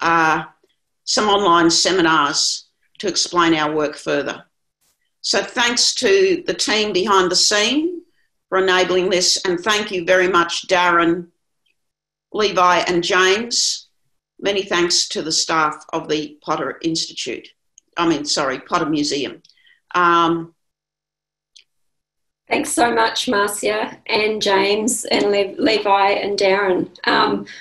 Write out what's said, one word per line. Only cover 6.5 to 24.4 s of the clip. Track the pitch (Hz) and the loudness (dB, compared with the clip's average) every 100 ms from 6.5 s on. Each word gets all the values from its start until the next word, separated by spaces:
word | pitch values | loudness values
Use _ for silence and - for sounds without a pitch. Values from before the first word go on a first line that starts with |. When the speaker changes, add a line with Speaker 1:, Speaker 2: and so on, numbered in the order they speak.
Speaker 1:
team | 180 - 214 214 | -4 -2 -2 0
behind | 180 214 196 180 | -2 2 2 2
the | 180 | 0
scene | - 208 220 277 330 359 - _ _ _ _ | 0 2 0 0 -2 -6 -14 _ _ _ _
for | 190 | 0
enabling | 190 185 180 185 180 | 2 2 2 0 0
this, | 180 180 - | 0 0 0
and | 190 175 | -2 -2
thank | 220 208 214 | 0 -2 -2
you | 185 | -4
very | 170 185 180 | 0 2 2
much, | - - - - | 2 0 -4 -2
Darren, | 180 175 170 165 175 170 _ _ _ _ _ _ _ _ _ _ | 0 2 2 2 0 -4 _ _ _ _ _ _ _ _ _ _
Levi | 202 208 185 180 175 - | -2 0 2 4 4 2
and | 175 | 0
James. | 170 185 185 196 240 - - - - _ _ _ _ _ | 2 2 4 2 -2 -2 -2 -4 -10 _ _ _ _ _
Many | 190 202 | -4 -2
thanks | 196 175 175 - - | -2 0 0 0 -2
to | 208 | -6
the | 151 | -4
staff | 156 - 160 151 151 - | -4 -2 0 0 -4 -8
of | 160 151 | -8 -4
the | 151 147 - | -4 -4 -10
Potter | - 156 131 - | -6 -6 -6 -6
Institute. | 165 160 - - - 117 - _ _ _ _ - | -4 -4 -6 -8 -10 -10 -12 _ _ _ _ -4
I | 170 | 0
mean, | 156 | 0
sorry, | - - 139 131 | -2 -2 -2 -4
Potter | - 175 156 | -4 -2 0
Museum. | 156 143 139 120 - _ _ _ _ - 175 | -2 -2 -4 -6 -10 _ _ _ _ -6 0
Um, | 175 170 165 165 165 _ _ _ _ _ _ _ _ _ _ - - _ _ _ _ _ _ _ - | 2 4 2 0 -6 _ _ _ _ _ _ _ _ _ _ -20 -20 _ _ _ _ _ _ _ -6
Speaker 2:
Thanks | 277 294 | -4 -2
so | - 240 | 0 0
much, | 233 226 - - | 2 0 -2 -2
Marcia | 208 202 208 208 214 - - - | 0 0 -2 -2 -2 -4 -10 -4
and | 214 214 220 | 0 0 0